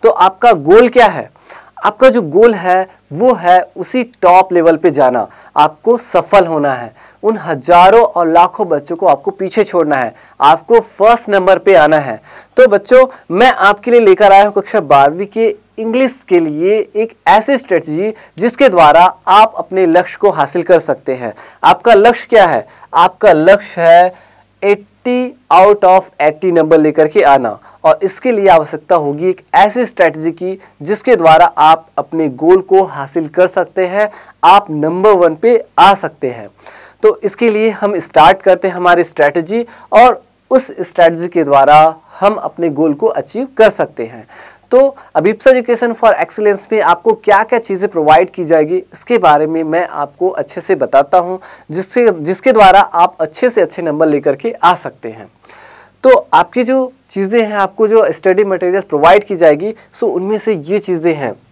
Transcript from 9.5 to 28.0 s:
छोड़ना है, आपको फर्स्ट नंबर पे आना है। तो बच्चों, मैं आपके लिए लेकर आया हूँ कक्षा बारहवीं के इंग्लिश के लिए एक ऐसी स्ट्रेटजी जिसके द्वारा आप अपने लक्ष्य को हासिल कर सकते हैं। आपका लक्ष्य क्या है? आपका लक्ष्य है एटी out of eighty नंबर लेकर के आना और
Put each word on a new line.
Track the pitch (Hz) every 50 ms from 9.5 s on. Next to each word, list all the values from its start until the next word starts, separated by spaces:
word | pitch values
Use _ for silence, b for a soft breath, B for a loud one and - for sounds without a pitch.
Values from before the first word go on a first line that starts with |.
| - 226 202
छोड़ना | 196 - 180 160 147 147
है, | 135 123 110 b b b b b b
आपको | - 147 160 165 - - 233 233
फर्स्ट | 214 - _ - 196 220 233 226 - 214
नंबर | 202 196 185 185 190 175
पे | 180 196 190
आना | 170 151 151 156 151
है। | 143 131 110 107 B B B B B B _
तो | - 254
बच्चों, | 247 202 196 202 - 247 254 262 262 B B B B
मैं | 165 190 233 254
आपके | 214 - 190 196 208 202 - 240
लिए | 233 240
लेकर | 226 202 185 175 214 196
आया | 196 196 202
हूँ | 208
कक्षा | 202 202 190 - - 214
बारहवीं | 170 135 143 139 139 143 156 175 202
के | 196 _ 220 226 220 208 - _ _ _ -
इंग्लिश | 220 226 226 254 269 247 262 - _ _
के | 185 175
लिए | 165 156 151 151 170 190 208 220 - - _
एक | 208 220 226 _ _ _
ऐसी | 156 185 214 220 - 277 247
स्ट्रेटजी | 269 - 190 165 - - 151 160 196 220 214 b b b b -
जिसके | 190 240 233 - 285 254
द्वारा | 185 175 160 147 147 165 175 185 - _ _
आप | - 185 208 220 220 -
अपने | - 180 _ 185 190 185
लक्ष्य | 165 165 180 180 - - -
को | - 202
हासिल | - 160 143 135 - 175
कर | 170 - 185 160
सकते | 156 - 135 - _ - 131
हैं। | 127 123 113 101 B B B B B -
आपका | 156 180 - - 240 226
लक्ष्य | 196 208 233 - - - _
क्या | 233 220 196
है? | 170 147 113 107 b b b b b -
आपका | 151 170 185 180 _ - 208
लक्ष्य | 170 151 156 180 196 202 202 - - 180
है | 170 165 170 175 180 185 180 b b b b b b b _ _ -
एटी | 202 208 208 202 _ _ _ _ 247 247 247 254 247 - _ _ _
out | 156 180 190 208 208 208 -
of | 180 185 190
eighty | 180 - _ _ 143 151 151 156 190 185
नंबर | 170 165 160 156 165 156
लेकर | 151 156 147 165 156 151
के | - 147
आना | 135 143 139 135 123 113 104 - b b b b -
और | 160 156 156